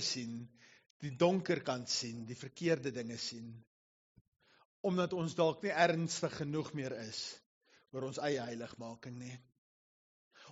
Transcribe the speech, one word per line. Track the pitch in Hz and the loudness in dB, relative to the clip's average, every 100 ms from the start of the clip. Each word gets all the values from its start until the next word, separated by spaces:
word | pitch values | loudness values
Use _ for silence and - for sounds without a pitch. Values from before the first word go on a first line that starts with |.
sien, | 139 131 117 117 120 - - - _ _ | 0 -2 -4 -6 -8 -14 -20 -20 _ _
die | 147 127 | -8 4
donker | 175 185 - 160 - | 6 6 4 0 2
kant | 127 117 | -2 -2
sien, | - 123 117 113 | -2 -2 -6 -8
die | 120 | -8
verkeerde | 131 - 170 156 131 | -10 -2 2 2 2
dinge | 123 117 117 | -4 -4 -6
sien. | - 120 117 117 - _ _ _ _ _ _ _ _ _ _ _ 202 | -6 -8 -10 -14 -18 _ _ _ _ _ _ _ _ _ _ _ 0
Omdat | 180 175 185 | 2 2 2
ons | 165 - | 0 4
dalk | 160 151 | 4 4
nie | 202 | 0
ernstig | 156 170 165 165 - 160 - | 6 6 6 0 0 -2 -2
genoeg | 147 151 151 151 | -2 -2 -2 -4
meer | 131 117 | -4 -4
is | 110 - - - _ _ _ - _ | -6 -6 -8 -10 _ _ _ -20 _
oor | 131 131 | -6 -4
ons | 131 | -2
eie | 147 139 | 0 0
heiligmaking | 120 117 117 - 117 120 135 120 | 0 -4 -8 -8 -10 -10 -10 -10
nie. | 123 127 123 _ _ _ _ _ _ _ _ - - | -10 -12 -16 _ _ _ _ _ _ _ _ -20 0